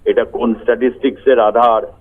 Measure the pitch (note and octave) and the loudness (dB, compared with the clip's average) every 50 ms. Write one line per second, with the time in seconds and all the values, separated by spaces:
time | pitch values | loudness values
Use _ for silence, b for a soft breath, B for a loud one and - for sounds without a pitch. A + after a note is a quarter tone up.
0 | - G#2+ G2 A#2+ A2+ - - - A#2+ A#2 A2 G#2+ - - A#2+ A2 B2+ B2+ - - | -4 -2 0 0 -2 -2 -4 -4 -4 -4 -4 -2 -2 -2 -2 0 0 -2 -2 -2
1 | - C3+ - - - C3+ B2+ A#2+ G#2+ G#2+ G#2+ A#2 A#2+ A#2+ A2+ A2 G2+ - - - | -4 -4 -4 -2 0 2 2 4 4 2 2 2 2 2 2 0 -2 -6 -12 -18